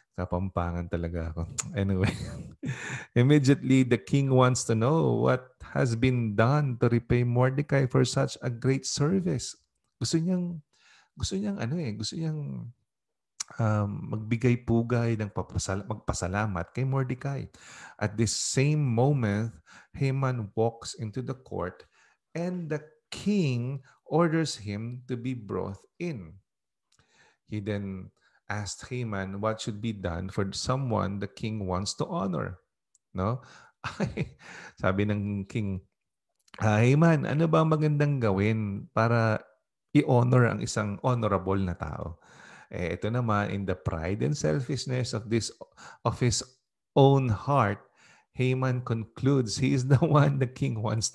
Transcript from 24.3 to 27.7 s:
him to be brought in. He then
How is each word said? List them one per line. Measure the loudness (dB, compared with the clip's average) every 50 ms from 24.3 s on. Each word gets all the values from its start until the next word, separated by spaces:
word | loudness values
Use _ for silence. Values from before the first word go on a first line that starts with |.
| 2 0 0 -2 -4 -8
him | -8 -8 -8 -6 -8 -8 -10 -10 -10 -8
to | -8
be | -6 -6 -6 -8
brought | -8 -8 -6 -6 -6 -6 -6 -8 -12 _ _ _
in. | -10 -8 -8 -8 -10 -12 -16 -20 -20 _ _ _ _ _ _ _ _ _ _ _ _ _ _ _ _ _ _ _ _ _ -10
He | -8 -6 -4
then | -4